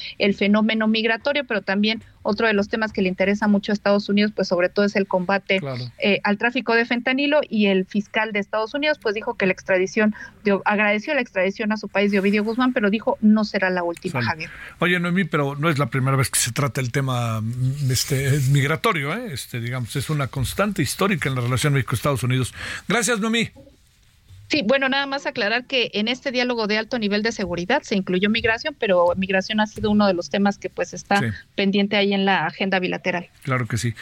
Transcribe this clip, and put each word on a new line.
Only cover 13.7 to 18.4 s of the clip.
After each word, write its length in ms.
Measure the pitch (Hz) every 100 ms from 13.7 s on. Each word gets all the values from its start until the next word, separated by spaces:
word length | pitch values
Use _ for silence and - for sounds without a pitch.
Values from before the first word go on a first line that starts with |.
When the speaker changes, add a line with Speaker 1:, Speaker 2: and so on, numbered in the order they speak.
| 180
Speaker 1:
última, 320 | 175 170 185
Speaker 2:
Sale. 120 | 131 117
Speaker 1:
Javier. 240 | 160 170 - - -
Speaker 2:
Oye, 220 | 170 180
Noemí, 240 | 175 180
pero 300 | 165 160 139 143
no 120 | 165
es 100 | 143
la 120 | 139
primera 260 | 135 131 135
vez 140 | 123
que 80 | -
se 120 | -
trata 280 | 117 139 139
el 120 | 127
tema, 500 | 139 135 123 120 113
mm, 480 | 110 123 127 143 135
este, 400 | 120 - 135 139 147